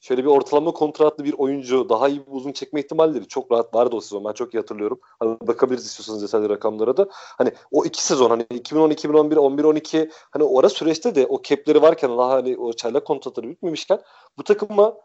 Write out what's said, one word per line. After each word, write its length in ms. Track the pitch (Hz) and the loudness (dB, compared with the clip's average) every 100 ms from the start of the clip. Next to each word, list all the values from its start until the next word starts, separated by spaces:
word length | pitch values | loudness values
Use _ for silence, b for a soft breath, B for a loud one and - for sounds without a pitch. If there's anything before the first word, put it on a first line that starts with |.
şöyle 240 | - 127 | -2 -2
bir 40 | 131 | 4
ortalama 440 | 143 127 147 160 | 4 4 0 0
kontratlı 520 | 160 151 - 151 151 | -2 -4 2 0 2
bir 80 | 143 | -8
oyuncu 560 | 147 135 139 127 131 110 | -4 -4 -4 -2 -2 2
daha 200 | 113 135 | 0 0
iyi 120 | 143 | -2
bir 120 | 139 | -10
uzun 200 | 135 131 | -12 -10
çekme 280 | 135 - 156 | -10 -8 -8
ihtimalleri 480 | 139 160 160 139 98 | -6 0 0 0 -6
çok 240 | - 123 | -10 -2
rahat 220 | 117 113 | -2 0
vardı 220 | 110 123 113 | 0 0 0
o 40 | |
sezon. 240 | - 101 | -8 -10
Ben 80 | 104 | -8
çok 220 | 107 120 | -8 -6
iyi 40 | 117 | -6
hatırlıyorum. 420 | 104 107 104 123 b b | -8 -6 -6 -6 b b
Hani 180 | 113 113 | -4 -4
bakabiliriz 460 | 113 120 131 127 107 | -4 0 2 0 -6
istiyorsanız 360 | - 107 107 | -16 -10 -8
detaylı 260 | 101 113 107 | -2 -2 0
rakamlara 480 | 104 110 107 110 131 | 0 -2 -2 -2 0
da. 100 | 196 | 0
Hani 420 | - - - 123 - B | -2 -20 -2 -2 -2 B
o 140 | - | -2
iki 200 | 156 - | -2 -4
sezon 260 | - 156 120 | -2 2 4
hani 160 | 113 117 | 2 -2
iki 240 | 123 120 | -10 -4
bin 60 | 151 | 2
on, 100 | 156 | 2
iki 180 | 151 151 | 2 0
bin 60 | |
on 160 | 151 151 | 2 4
bir, 60 | 151 | 4
on 220 | 143 139 | 2 2
bir, 60 | |
on 100 | 151 | 2
iki 360 | 156 151 160 160 B B | 2 0 -2 -2 B B
hani 140 | 143 | -2
o 160 | 147 131 | 0 4
ara 80 | 170 | 4
süreçte 460 | 190 156 156 240 | 2 -2 -2 -2
de 120 | 151 127 | 0 0
o 160 | 131 | 0
cap'leri 400 | - 139 151 151 | -2 -2 2 6
varken 360 | 151 170 135 120 | 6 4 -2 0
daha 120 | 127 | 2
hani 260 | 131 127 123 | 2 0 -4
o 160 | 120 | -6
çaylak 320 | 117 120 123 147 | -6 -4 -4 -2
kontratları 420 | 139 135 - 110 | -6 -6 -10 -12
bitmemişken 520 | 170 185 156 - 208 b b b - | -10 -8 -8 -2 -2 b b b -18
bu 60 | |
takıma 500 | - 208 208 208 214 220 | -2 -2 0 2 2 2